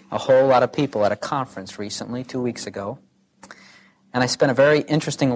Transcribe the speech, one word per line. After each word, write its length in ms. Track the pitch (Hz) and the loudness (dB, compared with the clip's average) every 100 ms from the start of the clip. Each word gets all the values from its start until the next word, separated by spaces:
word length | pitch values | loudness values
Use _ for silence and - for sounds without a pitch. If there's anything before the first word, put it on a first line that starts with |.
| - | -10
a 80 | 107 | -4
whole 280 | - 131 135 | 2 4 6
lot 160 | 123 | 4
of 100 | 123 | 2
people 320 | - 139 107 | 0 -4 0
at 80 | 101 | -2
a 40 | 104 | -2
conference 640 | - 143 131 - 95 - | -6 -6 -6 -10 -14 -12
recently, 440 | 104 - 104 123 | -10 -10 -8 -10
two 180 | 127 127 | -8 -4
weeks 260 | 123 - 101 | -4 -6 -10
ago, 320 | 101 98 139 _ _ _ _ - - - - _ _ _ | -10 -10 -10 _ _ _ _ -20 -20 -20 -20 _ _ _
and 100 | 123 | -4
I 40 | 123 | -2
spent 240 | - 143 | 2 2
a 40 | |
very 260 | 127 143 151 | 4 4 4
interesting 480 | - 151 151 - 135 | 2 -2 -2 -2 0